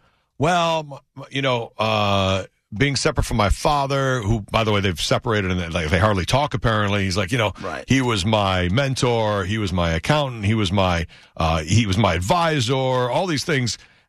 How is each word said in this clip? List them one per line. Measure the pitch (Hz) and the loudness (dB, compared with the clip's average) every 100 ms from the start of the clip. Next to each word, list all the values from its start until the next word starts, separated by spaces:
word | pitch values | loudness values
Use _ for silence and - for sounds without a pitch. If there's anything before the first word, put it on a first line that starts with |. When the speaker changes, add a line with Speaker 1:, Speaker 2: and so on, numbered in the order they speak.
| _ _ _ - | _ _ _ -4
Speaker 1:
well, | 151 175 165 160 151 135 - 131 | 0 2 0 -2 -6 -14 -20 -20
m-, | |
m-, | 131 | -10
you | 139 | -4
know, | 135 123 113 - | -2 -2 -4 -2
uh, | 110 107 101 101 95 95 95 _ _ 101 | 0 2 2 2 2 0 -4 _ _ 0
being | 143 135 | 0 2
separate | 160 131 | 0 0
from | - 117 | 0 2
my | 101 | 2
father, | - 160 147 139 139 135 127 | 2 2 2 0 0 0 0
who, | 101 113 | 0 -2
by | 98 113 | 0 0
the | 110 | 2
way, | 104 | 2
they've | 98 82 | 0 -2
separated | - 120 123 107 92 | 0 0 0 0 0
and | 90 | -2
they, | 85 | -4
like, | 85 78 | -4 0
they | 92 | 2
hardly | 107 98 80 | 2 2 0
talk, | 131 147 - | 0 0 -2
apparently. | 120 110 101 101 | 0 0 0 0
He's | 95 90 | -2 -2
like, | 95 | -2
you | 127 | 0
know, | 104 - | -2 -4
Speaker 2:
Right. | 92 69 - | -10 -6 0
Speaker 1:
"He | 135 | 2
was | 123 107 95 | 2 0 0
my | 107 98 92 90 | 2 2 2 0
mentor. | 120 139 127 127 117 107 104 95 | 0 0 0 0 2 0 0 -2
He | 110 | -2
was | 101 | -2
my | 90 85 | -2 -2
accountant. | 82 - 151 139 120 101 | -2 0 0 0 -2 -2
He | 113 | 0
was | 95 | 0
my, | 101 92 85 85 - - - | 2 2 0 -4 -10 -14 -4
uh, | 80 82 | -2 -2
he | 78 104 113 | 0 0 2
was | 117 | 2
my | 101 85 | 2 2
advisor," | 92 175 165 151 117 | 0 0 0 0 -2
all | 135 131 127 123 139 185 | -2 0 0 0 -2 -2
these | 143 - | -4 -2
things. | 139 117 - - _ | -2 -2 -6 -14 _